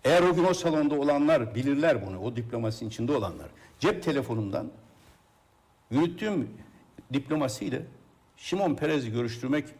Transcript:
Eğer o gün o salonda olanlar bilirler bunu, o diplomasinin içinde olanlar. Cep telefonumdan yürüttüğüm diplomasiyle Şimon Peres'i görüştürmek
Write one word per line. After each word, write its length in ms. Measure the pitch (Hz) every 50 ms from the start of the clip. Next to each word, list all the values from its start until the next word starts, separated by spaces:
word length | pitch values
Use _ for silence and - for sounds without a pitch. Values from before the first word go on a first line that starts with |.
| _
Eğer 180 | 131 156 175
o 140 | 170 185 175
gün 80 | 165 170
o 100 | 185 180
salonda 420 | 180 - 165 156 156 151 147 151
olanlar 600 | 143 139 143 147 143 147 151 160 147 120 107 107
bilirler 520 | 110 127 139 143 143 151 165 143 113 98 98
bunu, 120 | 92 90
o 160 | 95 107 117
diplomasinin 540 | 117 117 117 120 117 113 110 110 - 120 110
içinde 220 | 104 - 120 120
olanlar. 360 | 147 135 104 90 85 85 76 71 - - - - - -
Cep 240 | - 175 208 - -
telefonumdan 680 | 165 151 139 127 117 120 110 107 98 98 - - - - - - - - _ _ - - _ _ _ _ _ _ _ _ _ _ _ _ _ _ _
yürüttüğüm 580 | - 135 160 170 170 - 214 220 208 170 120 110 - - - - - - - _ _ - - _ 127
diplomasiyle 720 | 139 135 - 156 156 143 131 - - - 196 127 - - - - - - _ _ _ _ _ _ _
Şimon 380 | - - - 190 202 180 139
Peres'i 360 | 107 151 151 156 147 127 117
görüştürmek 540 | 107 120 120 120 113 - - 127 285 302 285 - - -